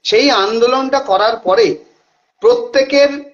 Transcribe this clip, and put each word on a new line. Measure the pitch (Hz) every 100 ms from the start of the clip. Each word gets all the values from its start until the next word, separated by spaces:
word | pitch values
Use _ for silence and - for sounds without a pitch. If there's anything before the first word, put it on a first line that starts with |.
সেই | - 214 277
আন্দোলনটা | 226 202 226 240 262 262 269
করার | - 190 214 233
পরে | 180 196 190 - - _ _ _ _ _
প্রত্যেকের | 453 - 233 277 269 277 285 285 -